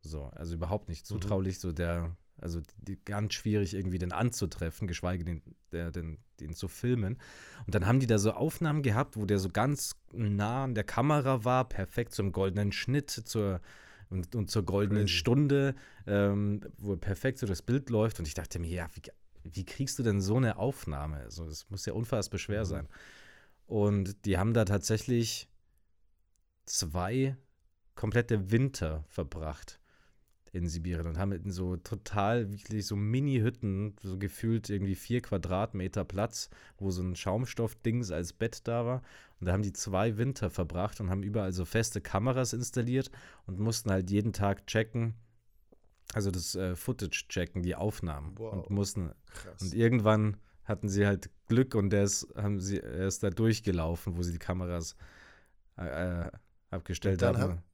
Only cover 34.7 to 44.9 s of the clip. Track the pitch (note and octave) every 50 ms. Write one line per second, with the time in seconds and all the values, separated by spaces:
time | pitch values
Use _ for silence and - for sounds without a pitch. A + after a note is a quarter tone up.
34.7 | G#2 G2+ G2 G2 F#2+ - - - A#2+ B2 A#2+ - - F#2+ E2 F#2 F#2 F#2 G#2+ A2+
35.7 | - G2 F2+ F#2+ - G#2 F2+ - F2+ F#2+ G#2 A2+ - - - - - - - -
36.7 | - - G2+ G2 F2+ F2+ F2+ F#2 F2+ - - G2 F#2 A2+ C3 A#2+ - - A#2 G#2+
37.7 | - - - A#2 A2+ A#2+ A#2+ G2 E2+ D#2 F2 E2+ - _ A2 A#2 - - - -
38.7 | A#2 A#2+ A#2+ A#2+ B2+ B2+ - - - - - - - _ F2+ F2 F2+ G2 G#2+ G2+
39.7 | F#2 - - - F#2+ F#2 G#2 A#2 G#2+ G2+ A#2+ C3+ C3 - - F2+ - - F2+ D#2
40.7 | E2+ F2 F#2 G#2+ - - G2 F2+ F#2 G2 G2 G#2 G#2 A2 G2+ F#2+ F2 F#2 F2+ -
41.7 | - A2+ A2+ - - G#2+ - - - G2 G#2 B2+ B2+ C3 B2+ A#2 - A#2 B2 -
42.7 | - B2+ A#2 A#2 B2 C3 B2+ - - - - - - - - - F#2+ F#2 G#2 A2+
43.7 | A2+ A2+ - G#2+ G2 F#2+ F#2 F2+ G2+ G2+ G#2+ A2+ G2+ - G2+ G2+ G2 - - -
44.7 | - A2 - -